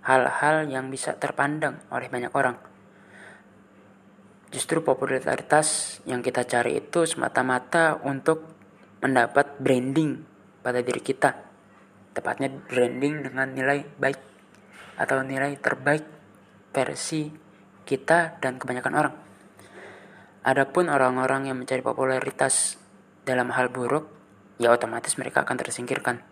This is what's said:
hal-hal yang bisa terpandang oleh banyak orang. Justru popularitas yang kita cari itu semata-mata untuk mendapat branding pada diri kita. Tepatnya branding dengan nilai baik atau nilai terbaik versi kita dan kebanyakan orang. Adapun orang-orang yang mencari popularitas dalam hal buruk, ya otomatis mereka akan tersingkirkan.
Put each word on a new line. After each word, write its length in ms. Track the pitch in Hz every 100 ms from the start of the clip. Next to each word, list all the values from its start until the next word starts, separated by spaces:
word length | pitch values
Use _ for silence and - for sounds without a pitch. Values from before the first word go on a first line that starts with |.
| -
hal-hal 640 | 131 123 - 147 156 151
yang 160 | 131 131
bisa 300 | 131 - -
terpandang 640 | 139 - 143 151 151 - -
oleh 160 | 127 127
banyak 260 | 127 120
orang. 240 | 143 131 120 - - - - - - - - - - - - - _ - - - - -
Justru 320 | 131 - 160
popularitas 1200 | 160 131 - 131 - - - 151 151 - - - -
yang 160 | 123
kita 240 | 127 123 123
cari 320 | 123 120 110
itu 240 | - 175
semata-mata 960 | 160 139 127 - 127 127 - 170 160 147
untuk 480 | 139 135 160 156 - - - - - -
mendapat 560 | 131 127 117 139 143 -
branding 640 | 131 127 127 139 151 - - - - _
pada 160 | 123 123
diri 240 | 123 117
kita. 320 | - - 143 - - - - - - - - -
Tepatnya 320 | - 117 135
branding 800 | 135 - 127 123 127 143 151 135
dengan 240 | 127 135
nilai 320 | 131 135 143 143 -
baik 220 | 135 139 - - - - - - - -
atau 240 | - 135
nilai 320 | 131 135 139 143
terbaik 460 | - 135 135 151 156 - - - - - -
versi 560 | - 127 - - 156 151 151 - - - -
kita 560 | - 135 - 170 165 165
dan 160 | 135 127
kebanyakan 380 | 127 127 123 147
orang. 200 | 151 - - - - - - - - - - - - - 127
Adapun 400 | 135 135 180 175
orang-orang 640 | 143 127 127 131 135 135
yang 80 | 127
mencari 240 | 127 127
popularitas 960 | 127 113 131 131 139 - 135 - - - - - _ _ -
dalam 240 | 127 123
hal 160 | 123 127
buruk, 400 | 131 120 147 156 - - - - -
ya 160 | 117
otomatis 480 | 120 113 117 - -
mereka 240 | 127 135
akan 120 | - 127
tersingkirkan. 640 | - - 123 139 123 120 -